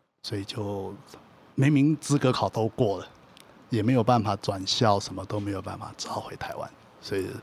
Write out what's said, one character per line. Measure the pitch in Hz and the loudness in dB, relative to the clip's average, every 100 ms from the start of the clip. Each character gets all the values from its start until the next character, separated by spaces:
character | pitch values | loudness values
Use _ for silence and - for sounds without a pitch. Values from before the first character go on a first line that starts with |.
| _ _ | _ _
所 | - 104 | -8 -8
以 | |
就 | 98 - 101 101 95 101 - - - - - - | -6 -6 -6 -6 -8 -10 -16 -20 -20 -20 -8 2
明 | 135 | 4
明 | 147 143 151 | 6 4 2
资 | - 139 | 0 2
格 | 131 | 4
考 | 123 101 | 2 0
都 | - 110 | 0 -2
过 | - 117 95 | 2 0 0
了， | - - - - - - - | -6 -18 -20 -20 -20 -20 -4
也 | 113 | 0
没 | 101 | 4
有 | 131 | 4
办 | 110 120 | 4 4
法 | 104 101 | 2 -2
转 | - 98 95 | -2 -4 -2
校， | - 117 101 | 2 4 4
什 | - 95 | 0 -8
么 | |
都 | 95 104 | -6 -6
没 | 101 | -4
有 | 98 | -6
办 | 92 95 | -8 -10
法， | - - | -12 -12
只 | - | -8
好 | 107 | -8
回 | - - | -8 -10
台 | - - | -10 -8
湾， | - - - - | -10 -14 -20 -20
所 | - 101 | -6 -4
以 | 92 - | -4 -8